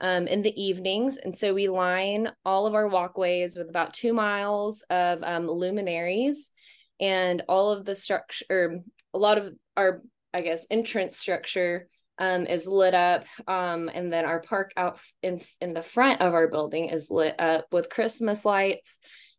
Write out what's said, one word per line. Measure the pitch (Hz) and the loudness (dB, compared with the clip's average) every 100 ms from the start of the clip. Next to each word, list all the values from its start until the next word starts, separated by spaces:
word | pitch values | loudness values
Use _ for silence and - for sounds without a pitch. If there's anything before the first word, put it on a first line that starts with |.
um, | 185 180 175 | 0 0 0
in | 202 | 0
the | 208 - | 0 -2
evenings. | 196 185 185 196 254 269 | -4 -2 -2 0 -2 -4
And | - 185 | -8 -4
so | 208 | -2
we | 196 202 | 0 0
line | 185 180 180 196 208 220 - | 0 0 0 0 -2 -4 -4
all | 185 190 208 | -2 0 2
of | |
our | 214 214 | 2 2
walkways | 190 180 180 180 180 180 175 | 2 0 -2 0 0 -2 -6
with | 165 | -6
about | 165 165 | -2 -2
two | - 240 | -2 0
miles | 226 208 202 202 208 208 214 - | 2 2 0 0 -2 -2 -6 -2
of, | 180 180 175 | 2 2 0
um, | 170 170 170 | -2 -2 -2
luminaries, | 170 185 208 190 170 170 196 262 294 - _ - - _ - | -2 -2 -2 -2 -2 -2 0 0 -2 -8 _ -20 -20 _ -4
and | 196 190 180 175 - | 0 2 2 0 2
all | 185 208 | 2 4
of | 202 202 | 0 -4
the | |
structure, | 196 - 196 - - - 190 170 170 175 _ _ | -6 -2 -4 -4 -12 -2 0 0 -2 -14 _ _
a | 185 | 2
lot | 208 196 | 4 4
of | 196 - _ - | 0 -14 _ 2
our, | 190 180 - _ _ | 2 2 -6 _ _
I | 180 | -6
guess, | 170 165 - | -4 -4 -2
entrance | 220 226 220 185 - | -2 -2 -2 -4 -4
structure, | - 175 - 190 175 175 175 _ _ - | -4 -4 -2 -2 0 -2 -8 _ _ -4
um, | 190 180 180 | 0 0 0
is | 175 170 | -2 2
lit | 196 185 | 4 6
up. | 185 175 175 - - - | 6 4 2 -2 -14 -6
Um, | 185 180 170 165 | -2 -2 -4 -6
and | - 180 | -6 -4
then | 165 160 | -2 0
our | 165 | -2
park | 165 202 190 - | -2 -2 -2 -2
out | 180 - | -4 -4
f-, | - _ | -16 _
in, | 185 175 - - | -4 -4 -10 -10
in | 180 | -6
the | 165 | -6
front | 165 - 262 - | -4 4 4 4
of | 180 | 4
our | 170 160 | 4 4
building | 156 151 160 165 | 2 -2 -2 -2
is | 160 151 | -4 -2
lit | 165 156 - | 2 2 2
up | 165 160 - | 2 0 0
with | 180 165 | -2 -2
Christmas | - 226 - 226 208 | -2 -2 0 -2 0
lights. | 208 196 196 - - - - - - | 2 2 2 -2 -8 -18 -20 -20 -20